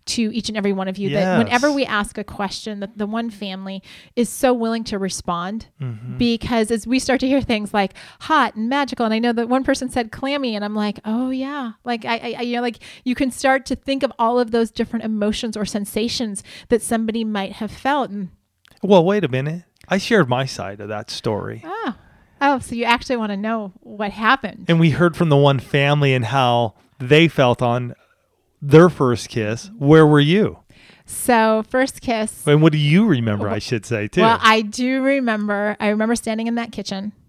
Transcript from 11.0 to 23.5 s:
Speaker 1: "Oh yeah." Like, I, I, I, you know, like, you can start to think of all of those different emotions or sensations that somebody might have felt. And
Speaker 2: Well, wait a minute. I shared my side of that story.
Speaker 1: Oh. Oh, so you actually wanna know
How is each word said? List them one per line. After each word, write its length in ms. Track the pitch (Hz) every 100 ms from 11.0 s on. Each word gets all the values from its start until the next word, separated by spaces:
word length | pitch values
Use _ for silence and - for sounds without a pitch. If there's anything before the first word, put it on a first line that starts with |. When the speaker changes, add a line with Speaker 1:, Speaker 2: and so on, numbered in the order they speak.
Speaker 1:
"Oh 260 | 214 226 254
yeah." 420 | 262 269 294 240 -
Like, 200 | 247 233
I, 120 | 226 233
I, 180 | 240 -
I, 40 |
you 140 | 240 240
know, 60 |
like, 160 | 240 220 - -
you 100 | 254
can 160 | 247 269
start 340 | - 269 269 -
to 100 | 262
think 260 | - 269
of 100 | 247 -
all 220 | 226 247
of 100 | 233
those 200 | 233 226
different 320 | - 226 226
emotions 520 | 220 214 208 214 233 214
or 80 |
sensations 800 | 202 208 202 214 233 - 226 196 - - -
that 140 | 226
somebody 400 | - 226 226 220
might 300 | 220 208 190
have 180 | 196 214
felt. 400 | - 262 285 214
And 200 | 202 180 _ _ _ _ _
Speaker 2:
Well, 220 | 185 196
wait 180 | 165 208
a 40 | 156
minute. 360 | 131 143 170 - _ -
I 100 | 196
shared 300 | - 220 131
my 180 | 123 135
side 340 | - 92 101
of 80 | 101
that 220 | 107 110
story. 520 | - 117 104 98 113
Speaker 1:
Oh. 300 | 311 415 381 196 _ _ _ -
Oh, 140 | 277 262
so 160 | -
you 80 | 233
actually 360 | 233 240 - 240
wanna 180 | 214 196
know 360 | 214